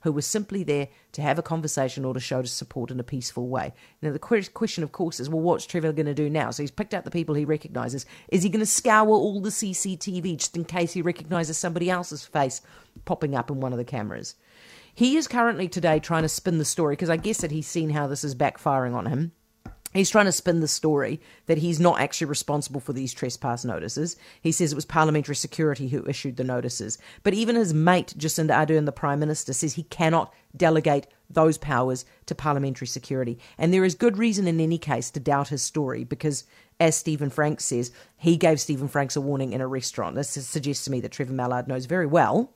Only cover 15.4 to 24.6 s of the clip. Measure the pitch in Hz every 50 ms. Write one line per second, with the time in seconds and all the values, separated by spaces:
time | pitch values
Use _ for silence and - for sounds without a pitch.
15.4 | 233 233 220 156 185 165 - 185 160 170 156 156 - - 170 160 160 151 - -
16.4 | - 156 165 156 147 - - - 156 147 139 - - 165 165 160 160 208 220 -
17.4 | - 160 151 160 147 - - 175 160 156 151 151 147 135 143 135 - 147 131 123
18.4 | 147 - - - - 156 139 135 127 123 120 117 92 113 127 131 160 170 _ _
19.4 | _ _ _ _ _ - - _ _ - _ 190 196 - - 220 202 190 - -
20.4 | - 185 170 165 156 147 - - - 156 151 143 131 110 147 156 - - - _
21.4 | _ - 165 156 156 175 170 147 175 175 - - 131 151 - - 170 143 147 -
22.4 | - - 147 147 143 - 135 143 - - 135 131 135 123 - - - 127 120 -
23.4 | - 131 120 120 - 123 98 80 82 - - 143 156 170 - _ - - - _
24.4 | - 160 160 -